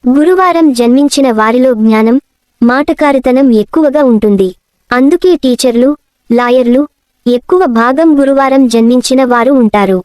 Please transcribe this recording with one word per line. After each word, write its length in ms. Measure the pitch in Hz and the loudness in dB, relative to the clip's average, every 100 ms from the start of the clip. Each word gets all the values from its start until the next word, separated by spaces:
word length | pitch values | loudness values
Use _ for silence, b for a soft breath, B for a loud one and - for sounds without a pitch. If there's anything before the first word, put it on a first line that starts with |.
గురువారం 640 | 247 269 311 370 370 339 320 | 0 0 2 2 0 2 0
జన్మించిన 540 | 240 240 254 285 277 269 | 0 0 2 0 0 -2
వారిలో 400 | 220 220 240 254 | 0 0 0 0
జ్ఞానం, 440 | 226 220 220 220 254 _ _ _ _ | 0 0 0 0 -2 _ _ _ _
మాటకారితనం 840 | 240 254 294 320 302 269 254 254 277 220 | 0 0 -2 -2 0 0 0 0 2 0
ఎక్కువగా 400 | 208 320 302 285 269 | 0 -2 0 0 0
ఉంటుంది. 380 | 220 214 202 190 180 _ _ _ | 0 0 0 -2 -6 _ _ _
అందుకే 400 | 247 269 349 370 339 | -2 0 0 0 0
టీచర్లు, 540 | 262 240 262 233 262 294 _ _ _ | -2 -2 -2 0 -2 -2 _ _ _
లాయర్లు 540 | 233 247 254 240 247 294 _ _ _ - | -2 0 0 0 0 -2 _ _ _ -4
ఎక్కువ 360 | 240 - 359 339 226 | -4 -2 -2 0 0
భాగం 300 | 233 262 330 285 | -2 0 0 2
గురువారం 440 | 277 277 269 269 254 | 0 0 0 0 0
జన్మించిన 540 | 226 226 247 - 262 262 | 0 0 0 0 -2 0
వారు 200 | 240 233 277 | 0 0 0
ఉంటారు. 360 | 220 208 196 185 | 0 0 -2 -2